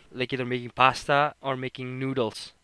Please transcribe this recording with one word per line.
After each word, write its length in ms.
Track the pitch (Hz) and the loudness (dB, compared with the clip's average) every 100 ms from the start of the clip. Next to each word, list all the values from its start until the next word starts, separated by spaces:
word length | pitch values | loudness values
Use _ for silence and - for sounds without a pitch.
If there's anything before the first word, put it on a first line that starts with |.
| - | -12
Like, 220 | 123 123 | -6 -4
either 140 | 127 123 | -2 -2
making 240 | 123 120 | -4 -4
pasta 640 | - 131 123 - 143 147 - | 4 4 4 2 4 2 -2
or 140 | 139 131 | -4 -4
making 420 | 131 - 127 127 | -6 -8 -8 -6
noodles. 560 | 135 131 110 - - - | -2 0 0 -2 -12 -10